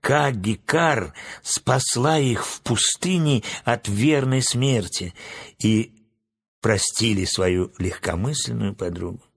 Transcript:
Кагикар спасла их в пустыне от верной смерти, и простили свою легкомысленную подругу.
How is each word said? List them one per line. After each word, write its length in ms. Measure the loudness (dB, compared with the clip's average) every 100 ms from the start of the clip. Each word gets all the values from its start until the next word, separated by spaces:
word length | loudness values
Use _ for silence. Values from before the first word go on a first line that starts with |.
Кагикар 1120 | 2 2 2 0 -2 -2 0 2 2 2 -2 -10 -18 -14
спасла 760 | -6 -4 2 2 2 0 2 4
их 260 | 2 0 -4
в 160 | -8
пустыне 800 | -2 0 0 0 0 2 4 2 0 -6
от 240 | -2 -2 -2
верной 540 | 2 4 4 2 2
смерти, 720 | 0 0 2 0 -2 -6 -8 -12 -18 -16 -18 _
и 340 | 2 2 0 _ _ _ _ _ _ _
простили 680 | 0 2 0 0 0 2 0
свою 460 | 0 2 2 -2 -2
легкомысленную 1000 | -6 -4 -4 -2 -2 -4 -4 -4 -4 -4
подругу. 460 | -6 -6 -8 -10 _